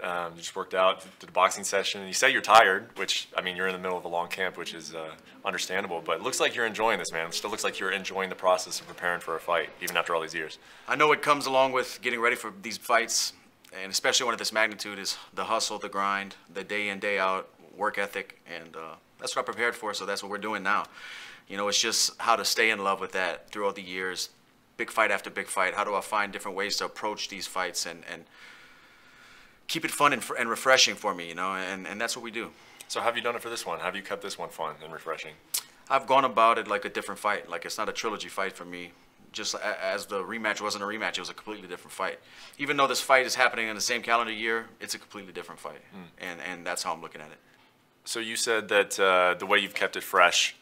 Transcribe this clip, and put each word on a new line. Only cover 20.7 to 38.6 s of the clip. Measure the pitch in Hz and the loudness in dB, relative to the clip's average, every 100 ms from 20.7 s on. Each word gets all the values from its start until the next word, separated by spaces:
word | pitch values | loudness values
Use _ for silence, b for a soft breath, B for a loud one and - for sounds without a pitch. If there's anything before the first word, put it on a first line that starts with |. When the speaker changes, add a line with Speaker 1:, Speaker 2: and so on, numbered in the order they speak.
| 101 76 B B B B B B | 0 -2 B B B B B B
Speaker 2:
You | 98 | -4
know, | 101 | 0
it's | 98 | 2
just | 113 104 - - | 2 2 0 0
how | 117 110 | 2 2
to | |
stay | 95 - 113 | 2 4 4
in | 104 | 4
love | 98 95 | 2 0
with | 92 | -2
that | 95 90 80 - | -2 -2 -2 -8
throughout | 107 101 101 | -4 -4 -4
the | |
years. | 90 92 92 90 - _ _ _ _ - | -8 -6 -4 -4 -8 _ _ _ _ -8
Big | 113 | -4
fight | - 107 | 2 2
after | 98 104 | 2 -2
big | 92 95 | -8 -4
fight, | - 92 | 0 2
how | 90 104 | 2 0
do | 95 | -2
I | |
find | - 107 101 | 0 -2 -2
different | 98 104 95 | -4 -8 -4
ways | 101 95 | -2 -2
to | |
approach | 90 - 110 101 - | -4 -4 -6 -6 -8
these | 98 - | -8 -8
fights | 92 90 - 87 | -4 -4 -4 -6
and, | 85 85 | -8 -12
and | 82 80 B B B B B B B B B B B B B - | -14 -16 B B B B B B B B B B B B B -6
keep | 165 160 | -4 -2
it | |
fun | - 147 | 4 4
and, | 127 | 4
fr-, | - - | -2 -2
and | 120 | 0
refreshing | 107 131 131 117 101 | 2 6 6 6 2
for | 104 87 | -2 -2
me, | 85 | -6
you | |
know, | 82 92 | -4 -4
and, | 95 92 95 85 | -2 -4 -6 -6
and | 104 | -4
that's | 117 | -4
what | 127 | -4
we | 117 | -8
do. | 110 92 - B B B | -8 -10 -12 B B B
Speaker 1:
So | 117 | 0
how | 117 | 0
have | 117 | 0
you | |
done | 120 117 | -2 -4
it | |
for | 117 | -6
this | 117 92 | -6 -6
one? | 80 | -4
How | 87 | -4
have | 98 | -4
you | |
kept | 95 101 | -6 -6
this | 98 90 | -6 -8
one | 82 | -10
fun | - 78 76 | -6 -6 -6
and | 78 | -12
refreshing? | 78 82 76 78 73 _ B B B B | -10 -8 -8 -8 -14 _ B B B B
Speaker 2:
I've | 135 113 | 0 4
gone | 131 131 | 4 6
about | 113 113 113 | 6 6 6
it | 101 | 2
like | 101 | -2
a | 101 | -2
different | 107 101 98 | -6 -6 -4
fight. | 104 95 87 | -2 -2 -4
Like, | 85 | -8
it's | 87 - | -8 -4
not | 101 | -4
a | |
trilogy | 98 117 101 87 | -2 -4 -4 -8
fight | - 95 | -6 -6
for | - | -6